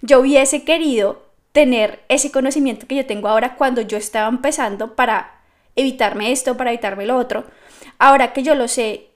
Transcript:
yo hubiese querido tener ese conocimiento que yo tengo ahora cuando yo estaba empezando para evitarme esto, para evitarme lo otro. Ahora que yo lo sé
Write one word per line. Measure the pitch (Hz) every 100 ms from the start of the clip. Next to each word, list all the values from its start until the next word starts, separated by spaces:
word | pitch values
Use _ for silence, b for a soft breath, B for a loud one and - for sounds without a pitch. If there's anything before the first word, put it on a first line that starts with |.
yo | 240 269
hubiese | 269 277 269 294
querido | - 330 320 233 202 - _ _ _
tener | - 277 240 214 - _
ese | 262 285
conocimiento | 269 262 302 269 220 -
que | 269
yo | 262
tengo | 208 208
ahora | 220 240 247
cuando | 269 240
yo | 214 208
estaba | 208 226 214
empezando | 247 269 302 233 202 226
para | - 247 208 - _ _ _ _
evitarme | - 269 254 214 202 214
esto, | 262 277 247
para | 247
evitarme | 233 214 196 208
lo | 254
otro. | 247 190 - B B B B B
Ahora | 277 277 247
que | 269
yo | 262
lo | 285 233
sé | - 220 208 _